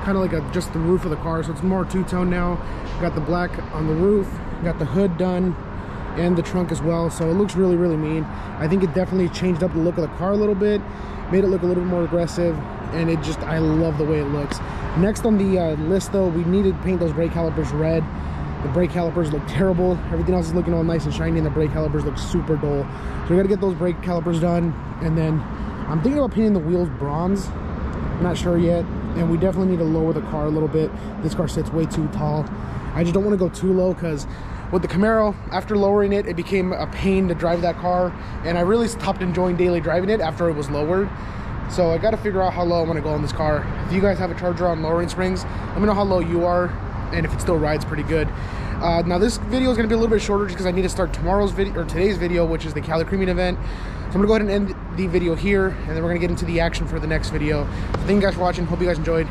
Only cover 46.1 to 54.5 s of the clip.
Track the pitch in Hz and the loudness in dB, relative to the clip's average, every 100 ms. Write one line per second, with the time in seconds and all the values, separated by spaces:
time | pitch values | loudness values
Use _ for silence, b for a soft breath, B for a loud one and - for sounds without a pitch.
46.1 | 185 170 170 175 175 175 - - - - | 2 2 2 2 2 0 -2 -6 -6 -4
47.1 | 170 160 - - 165 151 156 - 151 143 | -2 0 0 0 2 2 0 -2 -4 0
48.1 | 160 151 B B B B B 170 170 170 | 0 0 B B B B B 2 2 2
49.1 | 175 226 - - 247 254 226 226 226 226 | 2 2 0 -2 2 2 2 2 2 4
50.1 | 220 208 202 202 170 185 180 180 - 170 | 2 2 0 0 -2 -2 0 0 0 -2
51.1 | - 160 196 202 170 196 170 165 156 196 | 0 0 2 2 0 -2 -2 -4 0 2
52.1 | 180 175 170 165 160 156 147 143 160 160 | 2 0 2 2 0 -4 -6 -2 -2 0
53.1 | 196 185 180 180 - - - - - - | 0 0 0 0 -2 -6 -6 -8 -8 -4
54.1 | 175 208 220 208 | 0 4 4 2